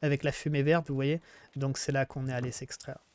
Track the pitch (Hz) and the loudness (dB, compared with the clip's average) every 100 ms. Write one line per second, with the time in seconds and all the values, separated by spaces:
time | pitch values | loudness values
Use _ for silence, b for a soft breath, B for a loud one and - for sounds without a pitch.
0 | 151 143 147 - 151 147 143 165 160 135 | 0 2 0 -2 0 2 4 4 2 0
1 | 139 160 b b b 139 139 131 - 139 | 0 0 b b b -4 -2 -2 0 0
2 | 135 139 131 127 123 - 131 - - - | 0 -2 -4 -2 -4 -6 -10 -12 -12 -14
3 | _ | _